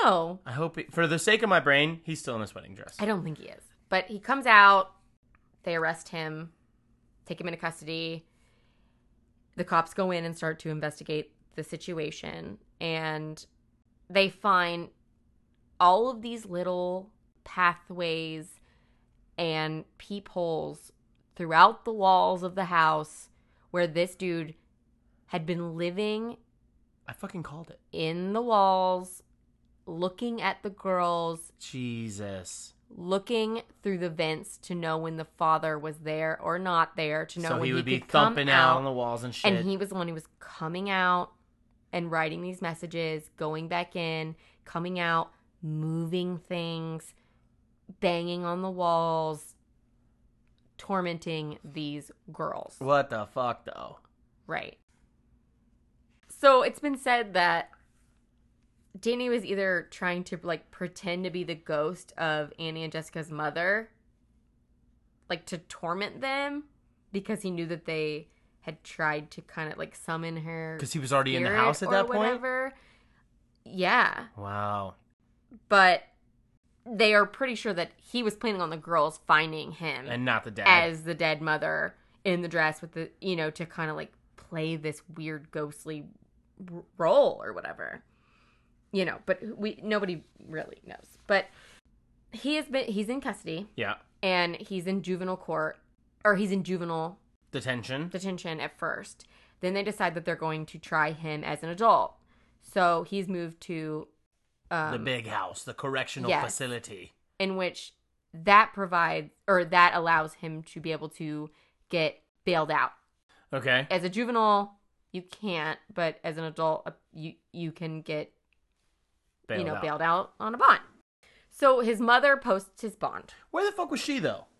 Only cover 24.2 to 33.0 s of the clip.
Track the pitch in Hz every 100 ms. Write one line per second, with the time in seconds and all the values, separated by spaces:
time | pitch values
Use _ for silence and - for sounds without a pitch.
24.2 | 185 170 160 - _ _ _ _ _ _
25.2 | - 180 156 170 170 165 175 185 214 214
26.2 | 233 - _ _ _ _ _ _ - -
27.2 | 196 175 151 151 160 - _ 165 160 170
28.2 | 190 214 240 208 190 185 185 185 185 -
29.2 | _ _ _ _ _ _ - 165 180 185
30.2 | 240 233 190 190 202 190 190 180 175 170
31.2 | 165 165 - - - 131 123 117 113 101
32.2 | 101 95 87 - - _ _ -